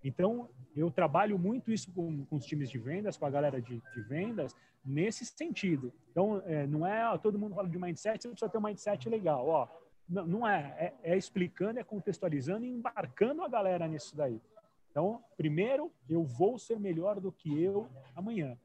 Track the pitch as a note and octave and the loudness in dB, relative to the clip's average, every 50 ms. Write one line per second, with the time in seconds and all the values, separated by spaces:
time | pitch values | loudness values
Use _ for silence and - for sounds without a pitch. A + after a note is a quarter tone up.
0 | - C#3 B2+ - F3+ G3 A#3 A#3+ A#3+ - - - - - - C#3+ D#3 E3+ - - | -6 -6 0 2 2 2 2 0 -4 -8 -14 -20 -20 -12 -4 0 0 0 4 4
1 | F3+ D#3 C#3 E3+ G3+ G#3+ G#3 F#3+ E3+ F#3+ A3+ C4 - - A3+ G#3 - - F3+ F#3 | 4 6 6 4 4 4 4 2 2 2 0 0 0 0 -2 -2 -2 -6 -4 -4
2 | E3+ E3+ D#3 C#3+ C3+ - - D3 B2+ - - D3+ C#3+ B2 - B2+ A2 B2 D3+ F#3+ | -2 -2 -2 -4 -4 -2 -4 -4 -2 -2 -4 -2 -2 -2 -4 -6 -6 -4 -4 -4
3 | G#3+ G#3 - - - C#3+ C3+ C#3+ D3 D3 C3+ C3 A#2 A#2 B2 A#2 - - - B2 | -2 -4 -4 -2 -2 0 2 2 2 2 2 0 -4 -4 -8 -10 -10 -10 -10 -10
4 | G#2+ G#2 B2+ D#3 F#3 A3+ A#3+ G3+ D3 B2+ - _ _ _ _ _ _ C3 C3+ D3 | -8 -4 -2 -2 -2 -2 -2 -4 -4 -4 -6 _ _ _ _ _ _ -4 0 2
5 | E3+ A3 A3 - B3+ - - - D4+ E4+ A#3+ - - F#3+ E3+ C#3 B2+ A#2+ - - | 2 2 0 -4 -8 -12 -8 -8 -6 -6 -4 -2 2 2 2 2 0 -6 -10 -12
6 | _ _ - E3+ F#3 G#3+ G#3+ G3 - F#3+ D#3+ D3+ C#3+ C#3 D3 D3+ D#3+ F3+ G#3 A3 | _ _ 0 2 2 2 2 0 -2 -2 -2 0 0 0 0 0 0 0 0 2
7 | A3+ A#3 G#3 - - G#3+ G3+ G#3 G#3 G#3+ F#3+ F3+ G3 F3+ D#3+ F3+ F3+ F3 E3+ - | 2 2 0 2 2 2 2 2 -2 -4 -4 -4 -4 -2 -2 -4 -4 -4 -6 -4
8 | - G#3 A3 G#3 - A#3+ A#3+ - - G#3+ - A3+ G#3 G#3+ G#3 F3+ - G#3 G3+ - | -2 -2 -2 -2 -4 -10 -6 -4 -4 -2 -2 0 -2 -2 -4 -2 -2 -2 -2 0
9 | B2+ A#3 A3+ A3 G3 E3 D3+ C3+ B2 D3 E3 D3+ B2+ - - - - - - - | 0 -2 -2 0 2 4 2 4 4 4 4 4 2 2 -4 -20 -20 -20 -20 -20
10 | _ - E3+ G3 F#3 E3 E3+ G#3+ A#3+ A3 G#3 F3 C#3+ C#3+ C#3+ D3+ D#3+ F3 - - | _ -4 -2 -2 0 0 0 2 4 4 4 4 2 -2 -4 -4 -4 -4 -4 -6
11 | - E3 F3 F#3+ F#3 - - G3 F3+ E3+ - - F3 G#3 A#3 B3 - - A3 G3+ | 0 2 2 2 2 0 0 0 0 0 0 -2 -2 0 0 -2 -6 -6 -8 -6
12 | E3+ - F#3 - - F3+ D#3 C#3+ B2+ C#3 F#3 A3 A#3 B3 B3+ A#3+ A#3 B3+ - G#3+ | -2 -2 -4 0 0 0 0 0 0 0 -2 -2 -2 -4 -6 -4 -4 -4 -4 -4
13 | F3+ - - - G3+ A#3 D4 D#4 F#4+ D#4 A#3+ A#3 G3+ F#3+ F3+ F3 E3+ D#3+ D#3+ D3+ | -6 -6 2 4 4 4 4 -2 -2 0 0 2 2 4 2 2 0 -2 -2 -4
14 | - - - D3 D3+ C3 A#2 A2 - _ _ - _ _ _ _ _ _ _ C#3+ | -6 -10 -4 -2 -2 0 -2 -4 -8 _ _ -20 _ _ _ _ _ _ _ 0
15 | D#3+ G3 A3+ B3 - _ - - D#3+ D#3 D3 D#3+ G3 A#3 C#4 C4+ D4 F4 - _ | 2 2 0 -2 -10 _ -6 -2 0 0 2 2 2 2 2 0 0 -2 -8 _
16 | _ B2+ D#3 E3+ E3+ C#3 A#2+ A#2+ F3 G3+ B3+ A#3 - - A3+ A3 G3+ G3 F3 D#3+ | _ -2 0 0 0 0 2 4 4 4 4 2 -4 -4 -4 -2 0 -2 -2 0
17 | E3+ G3 G#3 G3 F#3 F#3+ - _ _ D#3+ D3 D3+ E3 F#3+ G3 G3+ A3 - - - | 0 0 -2 0 -4 -6 -8 _ _ -2 0 2 2 2 2 0 -2 -4 -12 -18
18 | - - - E3 F3+ G#3+ A#3 G#3 D#3 C3+ A#2+ - _ | -20 -16 -10 -8 -6 -4 -2 -2 -2 -4 -6 -10 _